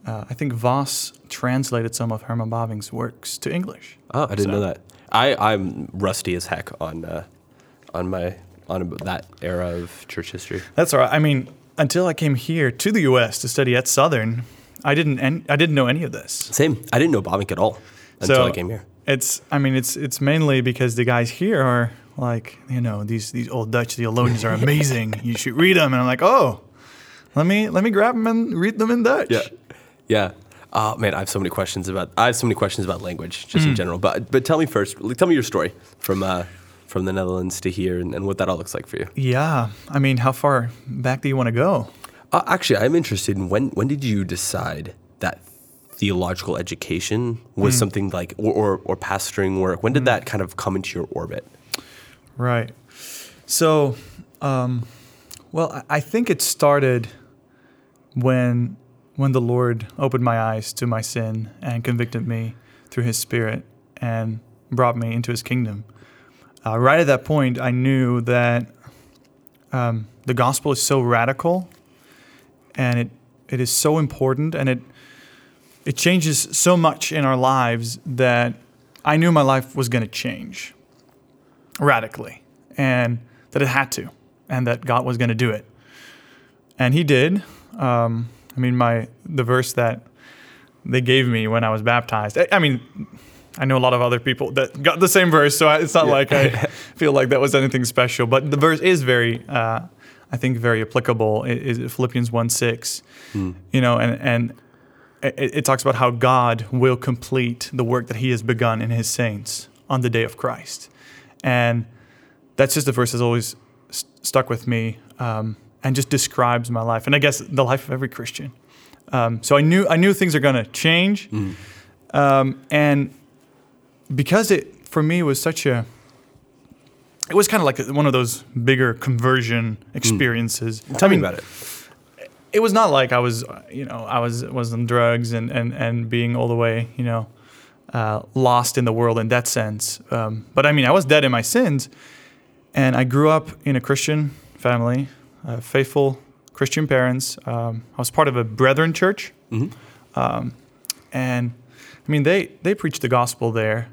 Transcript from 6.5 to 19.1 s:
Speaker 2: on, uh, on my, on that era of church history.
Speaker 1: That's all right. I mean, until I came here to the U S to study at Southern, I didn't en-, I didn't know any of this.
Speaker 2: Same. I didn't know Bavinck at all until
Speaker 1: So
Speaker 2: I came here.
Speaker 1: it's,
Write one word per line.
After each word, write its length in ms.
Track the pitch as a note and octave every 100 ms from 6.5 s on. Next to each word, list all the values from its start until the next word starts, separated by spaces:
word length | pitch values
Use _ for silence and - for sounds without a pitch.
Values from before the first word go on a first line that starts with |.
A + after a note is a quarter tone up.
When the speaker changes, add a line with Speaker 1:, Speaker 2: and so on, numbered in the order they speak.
| E2+ - -
Speaker 2:
on, 240 | D#2+ D#2+ E2
uh, 180 | E2 F2 _ _ _ _ _ -
on 160 | E2+ F#2
my, 260 | F#2 F2 F#2 - - -
on 220 | F2+ F2 C#2+ F#2
that 220 | F2+ - -
era 280 | E2+ F2+ F2+ F2
of 300 | E2+ - -
church 240 | - E2+
history. 280 | F#2 - F#2+ - -
Speaker 1:
That's 180 | A#2+
all 60 | C#3
right. 120 | B2+
I 60 | D3+
mean, 280 | D3+ C3+ B2+ - _ -
until 280 | C#3+ F3 F3+
I 60 |
came 220 | D#3 D#3 B2+
here 340 | - E3 C3+
to 200 | A#2+ G3+
the 100 | A3
U 160 | C#3+ B2+
S 200 | A2+ -
to 60 | C3
study 280 | - C3 B2
at 120 | B2+
Southern, 540 | - D#3 C3+ A2 A#2 A#2+ - - -
I 120 | C#3+ C#3+
didn't 240 | D#3 C3
en-, 260 | C3 E3 -
I 80 | C#3+
didn't 200 | E3 C#3+
know 100 | B2
any 160 | D3
of 80 | D#3
this. 380 | - - - -
Speaker 2:
Same. 320 | - D#3 A#2+ -
I 60 | A#2+
didn't 120 | E3
know 100 | A#2
Bavinck 300 | F2+ G2 G2
at 80 | E2
all 180 | G#2+ - - - - _
until 160 | G2 C3
Speaker 1:
So 80 | B2
Speaker 2:
I 40 |
came 180 | - F2+
here. 140 | G#2+ - _
Speaker 1:
it's, 340 | -